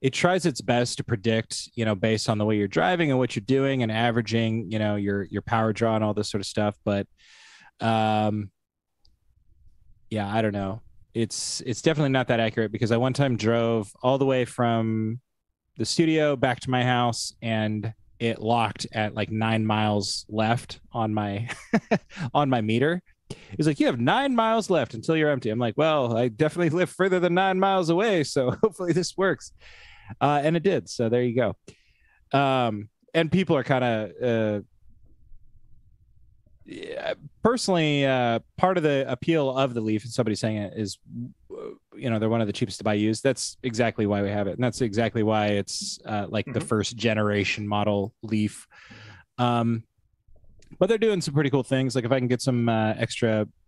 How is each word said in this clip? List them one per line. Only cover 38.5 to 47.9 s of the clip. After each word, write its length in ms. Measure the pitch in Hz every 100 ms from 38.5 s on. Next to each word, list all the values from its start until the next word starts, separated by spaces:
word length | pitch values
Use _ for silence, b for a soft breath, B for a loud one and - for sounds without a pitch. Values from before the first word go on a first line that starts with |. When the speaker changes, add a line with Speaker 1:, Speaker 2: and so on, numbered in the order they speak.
| -
Speaker 1:
part 200 | 185 185
of 60 |
the 200 | 151 139 127
appeal 500 | 127 - 165 135 131
of 160 | 135
the 80 | 120
Leaf, 220 | 110 107
and 80 | 117
somebody 240 | 113 113 104
saying 220 | 113 110
it, 160 | 101 104
is, 240 | 104 - - 120 123 - _
uh, 180 | - - - _ 101
you 160 | 127
know, 80 | 110
they're 100 | 110
one 120 | 117
of 60 | 107
the 60 |
cheapest 240 | 101 120 -
to 60 |
buy 100 | 110
used. 300 | 104 107 110
That's 340 | 135 127 - -
exactly 420 | 131 110 117 107 104
why 160 | 104
we 80 | 101
have 180 | 104 101
it. 60 |
And 100 | 107
that's 180 | 123 -
exactly 420 | 123 101 117 117
why 240 | 107 107 104
it's, 520 | 101 95 - 98 - -
uh, 220 | 107 98
like, 160 | 110 101
the 140 | 117
Speaker 2:
Mm-hmm. 80 | -
Speaker 1:
first 280 | 110 101 117
generation 720 | 117 107 104 104 98 - 104
model 460 | 104 104